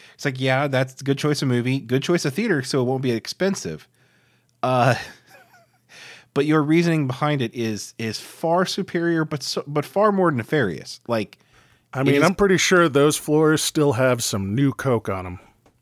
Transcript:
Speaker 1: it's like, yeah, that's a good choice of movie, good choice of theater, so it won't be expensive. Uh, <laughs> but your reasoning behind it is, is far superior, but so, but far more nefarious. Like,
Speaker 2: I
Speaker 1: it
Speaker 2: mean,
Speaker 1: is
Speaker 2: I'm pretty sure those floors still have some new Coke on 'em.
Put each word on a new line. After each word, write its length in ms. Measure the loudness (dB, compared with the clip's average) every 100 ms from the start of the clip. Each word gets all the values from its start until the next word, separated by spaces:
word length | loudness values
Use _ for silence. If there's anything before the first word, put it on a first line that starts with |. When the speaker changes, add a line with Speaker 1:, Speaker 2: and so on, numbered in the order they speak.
| -20 -6
Speaker 1:
it's 100 | -6
like, 140 | -2
yeah, 280 | 0 2 2
that's 340 | 0 -2 -4
a 20 |
good 160 | -4 0
choice 240 | 0 0
of 60 | 0
movie, 300 | 0 0 -2
good 220 | -2 -2
choice 240 | 0 -2 -2
of 80 |
theater, 300 | -4 -2 -2
so 180 | -2 -2
it 40 | 0
won't 180 | -2
be 80 | -2
expensive. 760 | -4 -4 -4 -2 -2 -8 -12 -16 _ _ _ _ _ _ _
Uh, 320 | 0 2 4 2 -2 -18 _ -20 _ _
<laughs> 680 | _ _ _ -20 -20 -20 _
but 140 | -2 2
your 160 | 2
reasoning 420 | 4 2 4 2 0
behind 380 | -2 -2 -2
it 100 | -2
is, 400 | -4 -4 -4 -10 -10
is 200 | -8 -8
far 460 | -12 -8 -2 0 0
superior, 580 | -4 -4 -2 0 0
but 200 | -2 -4
so, 200 | -6 -8 -6
but 180 | -6 -4
far 260 | 0 2
more 200 | 4 2
nefarious. 680 | 0 -2 0 0 -4 -12 -14 -4
Like, 300 | -4 -4 -10 _ _ _ _ _
Speaker 2:
I 80 | -4
Speaker 1:
it 40 | 0
Speaker 2:
mean, 80 | 4
Speaker 1:
is 80 |
Speaker 2:
I'm 100 | 2 4
pretty 220 | 2 4
sure 320 | 4 4 4
those 280 | 4 2 2
floors 440 | 0 2 4 2
still 320 | 0 0 2
have 300 | 2 2 0
some 320 | -2 -4 -2 0
new 180 | 0
Coke 360 | 0 -2 -2 -2
on 160 | -8 -8
'em. 120 | -12 -16 _ _ _